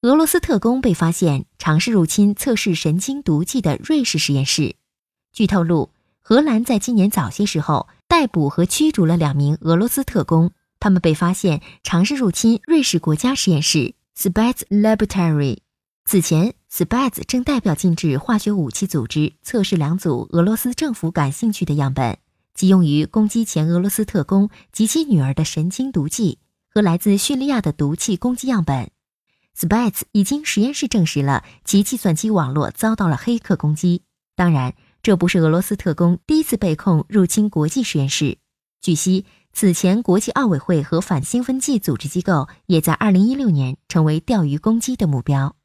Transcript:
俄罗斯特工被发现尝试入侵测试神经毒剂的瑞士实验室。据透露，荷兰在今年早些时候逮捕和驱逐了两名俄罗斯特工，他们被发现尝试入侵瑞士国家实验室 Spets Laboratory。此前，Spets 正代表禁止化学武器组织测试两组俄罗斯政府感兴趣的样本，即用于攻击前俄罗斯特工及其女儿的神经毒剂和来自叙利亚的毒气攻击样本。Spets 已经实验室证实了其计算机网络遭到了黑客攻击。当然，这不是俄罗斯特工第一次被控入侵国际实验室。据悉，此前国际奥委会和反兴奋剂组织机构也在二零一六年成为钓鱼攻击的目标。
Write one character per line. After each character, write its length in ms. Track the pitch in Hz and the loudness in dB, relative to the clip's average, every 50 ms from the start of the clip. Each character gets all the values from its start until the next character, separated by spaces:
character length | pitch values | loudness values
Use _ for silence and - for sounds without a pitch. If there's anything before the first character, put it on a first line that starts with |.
| - | 4
俄 120 | 233 269 | 4 4
罗 100 | 311 320 | 4 4
斯 140 | 302 - 359 | 2 0 -2
特 180 | - - 294 202 | 0 2 0 2
工 240 | - 226 247 262 | 2 0 0 0
被 140 | 262 247 175 | 0 0 0
发 160 | - 175 165 | 2 0 -2
现 340 | 170 - 185 170 143 135 - _ _ _ | 0 0 0 0 0 -2 -4 _ _ _
尝 200 | - 160 156 156 | -2 0 0 2
试 120 | - - | 2 2
入 160 | 226 202 165 151 | 2 2 2 2
侵 260 | - - 208 202 202 | 2 2 2 2 2
测 220 | - - 285 240 | 0 -2 -2 -2
试 180 | 214 - 214 170 | 0 0 -2 -2
神 240 | 160 - 160 151 180 | 0 0 0 0 0
经 240 | 190 - 269 285 | -2 -4 -8 -6
毒 220 | 285 - 160 147 170 | -2 0 0 0 0
剂 180 | - - 269 | -2 -4 -2
的 160 | 196 170 139 - - | 0 0 -2 -2 -2
瑞 200 | - 311 302 254 | -2 0 0 0
士 140 | - - 160 | 0 -2 -2
实 160 | - - 143 | -2 0 0
验 100 | 139 139 | 0 0
室。 320 | - - - 151 113 - _ _ _ _ _ _ _ _ _ _ _ | 0 0 -2 -2 -2 -4 _ _ _ _ _ _ _ _ _ _ _
据 140 | _ - 220 | _ 0 0
透 180 | 190 202 196 170 | 2 2 2 2
露， 280 | 165 175 160 127 - _ _ _ _ _ _ | 2 2 0 0 -2 _ _ _ _ _ _
荷 220 | _ - 214 247 | _ 2 4 4
兰 240 | 294 311 240 220 240 | 4 4 2 0 0
在 140 | - 262 202 | 0 -2 -2
今 160 | - - 247 | -2 0 2
年 120 | 214 185 202 | 2 2 2
早 220 | - - 143 - | 2 0 -4 -4
些 160 | - - 202 | -2 -4 -4
时 160 | 208 - 156 | -2 -2 -4
候 260 | 147 - 151 131 - _ _ _ _ _ | -2 0 -2 -2 -2 _ _ _ _ _
逮 180 | - - 285 | 2 2 2
捕 240 | 233 - 170 151 139 | 0 0 0 0 0
和 160 | 143 - 170 | 2 0 0
驱 260 | - - - 302 311 | 0 2 0 0 0
逐 140 | 302 - 180 | 2 2 2
了 100 | 160 170 | 2 2
两 200 | 175 165 147 139 | 2 0 0 0
名 240 | 143 143 143 151 - | 2 2 0 0 0
俄 140 | - 160 165 | 0 2 2
罗 120 | 165 208 240 | 2 2 0
斯 160 | - - 269 | -2 -4 -4
特 200 | - - 208 151 | -2 -2 -2 0
工， 300 | - 165 165 165 180 - _ _ _ _ _ | 2 2 2 2 2 0 _ _ _ _ _
他 100 | - 208 | 0 2
们 100 | 190 180 | 2 4
被 140 | - 170 156 | 4 2 0
发 200 | - - 170 185 | 2 0 -2 -2
现 280 | - - 190 151 147 - - - _ _ | 0 0 -2 -2 -2 -6 -12 -20 _ _
尝 200 | - - 170 180 | -2 0 2 2
试 120 | 214 285 | 2 0
入 160 | 269 254 196 | 0 0 -2
侵 280 | 165 - - 226 233 214 _ | -2 2 2 2 2 2 _
瑞 180 | - 330 320 | 2 2 2
士 160 | 262 - - 170 | 2 2 0 0
国 180 | - - 151 | 0 0 -2
家 200 | 151 - 247 269 | 0 0 -2 -2
实 160 | - - - | 0 0 2
验 100 | 170 143 | 2 2
室 320 | 156 - - - 120 - - _ _ _ _ - | 0 0 0 0 -2 -2 -6 _ _ _ _ -6
Spets 460 | - 202 175 214 220 240 254 - - _ | -4 -2 0 0 0 0 0 -4 -6 _
Laboratory。 880 | 196 208 208 220 220 214 220 202 - 190 175 165 156 147 143 135 120 - _ _ _ _ _ _ _ _ _ | 0 2 2 2 2 2 0 -2 -2 0 0 0 2 0 0 -2 -4 -6 _ _ _ _ _ _ _ _ _
此 140 | - - 190 | 0 0 0
前， 360 | 165 - 165 156 170 233 - _ _ _ | 2 2 2 2 2 0 -2 _ _ _
Spets 500 | - - 180 - - 247 277 254 - - - - | -6 -4 -4 -2 0 0 0 -2 -2 -6 -8 -4
正 160 | - 254 247 | -2 -2 0
代 160 | - 285 247 | 0 -2 0
表 160 | - 214 156 | 0 -2 -2
禁 200 | - - 185 165 | 0 0 0 0
止 220 | 165 - 160 139 131 | 0 0 -2 -2 -2
化 220 | - - 233 208 | -2 -2 -2 0
学 120 | - 208 | 0 -2
武 200 | 208 196 160 127 | -2 -2 -2 -4
器 160 | - - - 190 | -4 -6 -6 -4
组 180 | - 156 113 | -2 -4 -4
织 280 | 113 - 156 151 - - _ _ | -2 -2 -2 -2 -2 -4 _ _
测 200 | - - 240 196 | -6 -2 -2 -2
试 140 | - - 175 | 0 0 0
两 220 | 151 139 165 190 | 0 0 -2 -2
组 280 | - 175 139 120 - - | -2 -2 -2 -2 -4 -2
俄 100 | - 170 | 0 2
罗 140 | 170 196 220 | 2 2 0
斯 180 | 226 - 247 247 | -2 -2 -6 -4
政 220 | - 320 302 233 | -4 -4 -4 -4
府 160 | - - 160 | -4 -6 -4
感 200 | 175 - 147 135 | -2 -2 -2 -2
兴 220 | 143 - - 226 208 | -4 -2 -4 -4 -2
趣 100 | - 185 | -2 -2
的 120 | 156 147 | -2 0
样 180 | 147 143 135 131 | 0 0 -2 -2
本， 240 | 135 131 117 - - _ _ _ _ _ _ _ | -2 -2 -4 -4 -8 _ _ _ _ _ _ _
即 140 | - - 185 | 0 4 4
用 140 | 190 185 175 | 6 6 4
于 220 | 151 143 147 151 | 4 2 0 0
攻 240 | - - 220 214 214 | 0 0 0 0 0
击 160 | - 226 226 | 0 -2 -4
前 220 | - - 165 156 160 | -2 -2 -2 0 0
俄 100 | 170 175 | 0 0
罗 100 | 180 202 | 0 0
斯 160 | - - 220 | -2 -2 -4
特 200 | - - 202 143 | -2 -2 -4 -2
工 260 | - 190 196 202 214 - - _ _ | 2 2 2 2 2 -2 -12 _ _
及 160 | _ - 214 220 | _ -2 -2 0
其 160 | - 320 320 | 0 -2 0
女 180 | 294 226 160 | 2 2 2
儿 100 | 135 131 135 | 2 0 0
的 100 | - 160 | -2 -4
神 240 | - - - 156 175 | -4 -2 -4 -4 -4
经 220 | 190 - 262 269 | -4 -4 -6 -4
毒 180 | 262 185 139 156 | -2 -4 -4 -2
剂 300 | - - 226 175 - _ _ _ _ _ _ _ | -4 -2 -2 -2 -2 _ _ _ _ _ _ _
和 140 | _ 214 | _ 0
来 160 | 208 190 165 175 | 2 2 0 0
自 200 | - 208 196 196 | 2 0 0 0
叙 180 | - - 285 | 0 -2 -2
利 100 | 254 262 | -2 -2
亚 160 | 285 277 233 | -2 -2 0
的 100 | 196 156 | -2 -2
毒 240 | 147 _ 147 143 151 | -2 _ -2 -2 -2
气 220 | - - - 202 175 | -4 -2 -4 -4 -2
攻 180 | - 240 254 | -2 -4 -4
击 120 | 240 - 254 | -2 -4 -2
样 160 | 254 214 165 | -2 0 0
本。 260 | - 139 131 120 - _ _ _ _ _ _ _ _ _ _ _ _ _ | 0 -2 -4 -4 -8 _ _ _ _ _ _ _ _ _ _ _ _ _
Spets 500 | - - 165 202 226 247 220 - - - _ _ | -6 -2 0 2 2 2 0 -2 -4 -10 _ _
已 100 | 214 196 | 0 0
经 220 | - 277 294 302 | 2 0 -4 -4
实 160 | - - - | -4 0 0
验 120 | 202 254 285 | 0 0 0
室 140 | - - 233 | -4 -6 -2
证 180 | - 220 170 | 0 0 0
实 160 | 160 - 147 | 2 0 0
了 220 | 139 139 139 - - - - _ _ | 0 0 0 -2 -4 -8 -20 _ _
其 180 | - - 196 202 | 0 2 2 2
计 140 | - - - | 2 -2 -4
算 180 | - 196 160 | -2 -2 -2
机 160 | 156 - 220 | 0 0 0
网 220 | 220 185 151 127 131 | 0 0 0 0 -2
络 180 | 151 143 - | -2 -2 -4
遭 240 | - - - 220 220 | -4 -2 -2 -2 0
到 140 | - 202 170 | 0 0 0
了 80 | 151 123 | 0 -2
黑 200 | - - 240 226 | -2 -2 -2 -2
客 200 | _ - 185 - | _ -2 -2 0
攻 180 | - 151 151 | 0 -2 -2
击。 260 | 151 - 180 175 175 _ _ _ _ _ _ _ | 0 0 0 0 0 _ _ _ _ _ _ _
当 160 | - 180 175 | 0 2 2
然， 240 | 160 143 127 - - _ _ _ _ _ _ | 2 2 0 -4 -6 _ _ _ _ _ _
这 140 | - 202 170 | 2 2 2
不 100 | - 180 | 2 0
是 120 | - 190 | 2 2
俄 100 | 165 160 | 2 2
罗 120 | 156 170 | 2 0
斯 140 | 190 - 214 | 0 -2 -6
特 180 | 190 - 185 151 | -4 -4 -4 -2
工 260 | - 175 170 180 175 _ | 0 2 2 2 0 _
第 140 | - 311 311 | 0 0 0
一 20 | |
次 140 | 311 - - | 0 0 -2
被 180 | 214 - 185 156 | -2 0 -2 -2
控 320 | 156 - 196 175 156 - _ | -2 0 0 0 0 0 _
入 160 | 202 214 185 | 0 0 2
侵 240 | 170 - - 208 214 | 2 2 0 0 0
国 180 | - 165 151 156 | 0 -2 -2 -2
际 160 | - 269 240 | -2 -4 -4
实 140 | - - 151 | -2 -2 -2
验 100 | 139 139 | -2 -2
室。 300 | - - 151 139 - _ _ _ _ _ _ _ _ _ | -2 -2 -2 -4 -4 _ _ _ _ _ _ _ _ _
据 160 | - - 170 | -2 -2 -2
悉， 300 | 147 - 185 185 185 196 _ _ _ _ _ | 0 2 0 0 0 -2 _ _ _ _ _
此 220 | _ - - 196 175 | _ 0 2 2 2
前 280 | - - 180 185 220 | 2 2 2 2 2
国 200 | 240 - 180 196 | 2 2 2 2
际 100 | - - | 0 -2
奥 160 | - 262 277 226 | -2 0 0 2
委 100 | 180 139 | 0 0
会 240 | - - 185 156 | 0 0 0 0
和 200 | 139 - - 165 | 0 0 -2 -4
反 200 | 190 - - 123 | -2 -2 -4 -4
兴 220 | 156 - - 240 247 | -4 -2 -4 -4 -2
奋 160 | - 262 262 | -2 -4 -4
剂 180 | 254 - 285 220 | -2 -2 -2 -2
组 200 | - - 139 110 | 0 -2 -4 -4
织 100 | - 143 | -4 -6
机 140 | - 180 | -6 -4
构 260 | 175 - 185 151 131 - - _ _ _ | -2 0 0 0 -2 -4 -10 _ _ _
也 120 | 185 160 | 0 2
在 140 | 151 - 160 | 2 0 -2
二 180 | - - 214 | 0 2 2
零 160 | 190 185 196 226 | 4 4 4 2
一 80 | 262 | 2
六 140 | 277 277 226 | 0 0 0
年 260 | 165 143 135 127 131 - _ _ | 2 2 0 -2 -4 -10 _ _
成 160 | - 165 156 | 0 2 2
为 160 | 156 151 156 | 2 0 -2
钓 240 | - - 254 208 165 | -2 -2 0 0 0
鱼 120 | 147 139 151 | 0 -2 -2
攻 220 | - 220 226 226 | 0 0 0 0
击 160 | - - 254 | -2 -4 -4
的 100 | - - | -2 -2
目 160 | 165 143 131 | -2 -2 -2
标。 360 | 120 - 143 135 135 143 - _ _ | -2 0 0 0 0 -2 -6 _ _